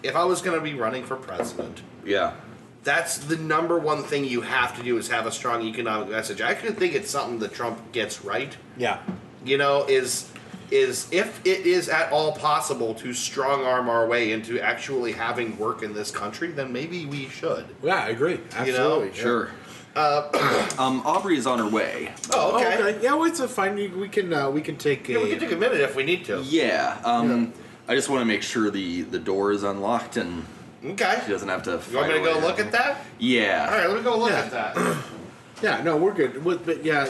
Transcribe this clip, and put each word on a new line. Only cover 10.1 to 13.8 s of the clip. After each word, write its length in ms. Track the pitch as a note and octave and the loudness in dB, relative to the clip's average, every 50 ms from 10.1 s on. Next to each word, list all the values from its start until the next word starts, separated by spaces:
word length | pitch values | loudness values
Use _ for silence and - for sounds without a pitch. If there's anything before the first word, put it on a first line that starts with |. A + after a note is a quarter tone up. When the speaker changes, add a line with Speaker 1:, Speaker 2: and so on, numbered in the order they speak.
| - - - - - - - - - - - - | -4 -4 -6 -10 -16 -18 -18 -16 -16 -16 -8 2
Speaker 1:
is 360 | - C3+ C3+ B2 A#2+ - - - | 4 4 6 4 2 -4 -6 0
if 340 | D#3+ F3 G#3+ - - - - | 0 0 0 0 -4 -2 2
it 200 | F3+ F#3+ F#3 F#3+ F3 | 2 2 4 4 4
is 220 | F3+ F3+ E3 - | 4 4 2 2
at 200 | D#3+ D#3 E3 - | 0 0 2 2
all 200 | C#3+ D3+ D#3 D3+ | 2 2 2 2
possible 640 | C#3+ - - D3+ D3+ D#3+ - - C#3 B2 A#2 A2+ A2 | -2 0 0 2 2 2 0 -2 -2 -2 -2 -2 -2
to 180 | - - B2+ B2 | -4 -6 -6 -6
strong 500 | A#2+ - - - C3+ C3+ C3+ C#3 C#3 C3 | -4 -6 -4 -2 0 2 2 2 2 2
arm 240 | B2+ B2+ B2+ | 2 2 2